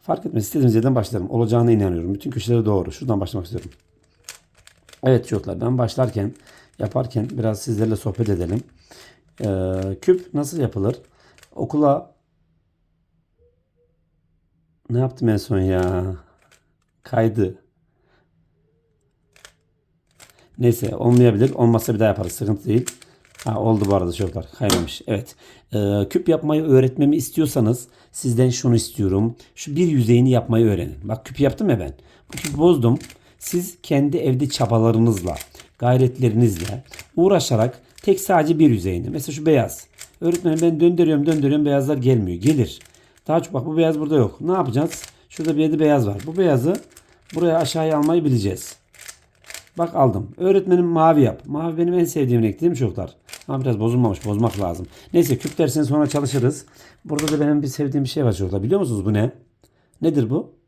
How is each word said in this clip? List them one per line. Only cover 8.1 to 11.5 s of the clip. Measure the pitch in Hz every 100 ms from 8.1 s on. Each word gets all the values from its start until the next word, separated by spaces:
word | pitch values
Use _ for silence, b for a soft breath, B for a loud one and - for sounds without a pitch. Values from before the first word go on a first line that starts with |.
| 95 110
edelim. | 92 85 104 - b b b b b b _
Ee, | 107 95 92 92 95 95
küp | - 180 -
nasıl | 143 143 170
yapılır? | 123 101 98 - _ b b b b